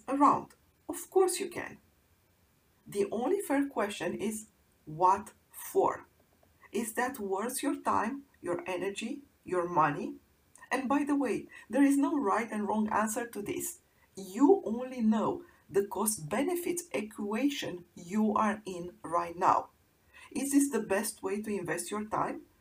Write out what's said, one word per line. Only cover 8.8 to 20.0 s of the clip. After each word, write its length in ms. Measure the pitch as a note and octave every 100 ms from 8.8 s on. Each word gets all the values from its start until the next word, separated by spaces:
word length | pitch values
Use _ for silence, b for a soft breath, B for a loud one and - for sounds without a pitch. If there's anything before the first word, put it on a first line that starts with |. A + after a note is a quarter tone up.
| G3 G3+ A3 C#4+ - _
your 240 | - F3+ F3
money? 480 | D3+ D#3 D3+ A#3 - _ _ _ B B
And 160 | B3+ B3+
by 160 | C#4+
the 120 | C#4+ C#4+
way, 320 | B3 E3+ - B B
there 140 | B3+
is 140 | C#4 C#4
no 200 | D#4+ D4+
right 300 | G3+ G3 A#3
and 160 | G#3+ G3
wrong 220 | G#3+ G#3+
answer 380 | G3+ G#3+ B3+ A#3
to 140 | G#3
this. 380 | G3+ - - - b b b -
You 480 | F#3+ G3+ D4 F#4+ -
only 360 | A#3 B3+ B3+
know 420 | A3 A3+ D#3+ - B B B
the 160 | F#3+ G3+
cost-benefits 1000 | - G#3+ - D3+ G#3+ F4 F4 F4 - -
equation 920 | G#3+ G#3+ - G#3 A3 C#4+ C#4+ - F3+ -
you 400 | - E3+ G#3+ G#3+
are 280 | G#3+ G#3+ G3+ F#3
in 280 | F3+ F3+ -
right 340 | D#3+ E3+ E3+ F3
now. 320 | F3 - - _ _ _